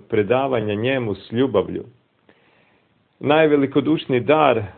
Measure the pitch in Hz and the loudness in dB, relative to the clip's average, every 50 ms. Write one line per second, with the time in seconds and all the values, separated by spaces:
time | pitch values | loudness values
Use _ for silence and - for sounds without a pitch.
0 | - - - 107 104 95 120 131 139 135 127 113 107 104 101 104 113 127 135 131 | -6 -4 -2 -2 0 0 0 0 0 -2 -2 -2 -2 -2 -4 -2 -2 -2 -2 -2
1 | 120 107 95 - - - 113 120 135 127 107 98 87 87 90 - - - - _ | -4 -6 -8 -8 -10 -8 -4 -2 -2 0 0 0 -2 -2 -6 -10 -10 -14 -20 _
2 | _ _ _ _ _ _ _ _ _ _ _ _ _ _ _ _ _ _ _ _ | _ _ _ _ _ _ _ _ _ _ _ _ _ _ _ _ _ _ _ _
3 | _ _ _ - 123 131 147 160 160 151 147 143 135 131 - 147 127 147 160 160 | _ _ _ -6 -2 0 2 4 4 4 4 2 2 2 0 0 0 0 0 -2
4 | - - 131 123 117 120 151 156 151 135 120 113 107 92 - | -2 -2 -2 -2 2 2 2 4 4 2 2 0 -2 -8 -12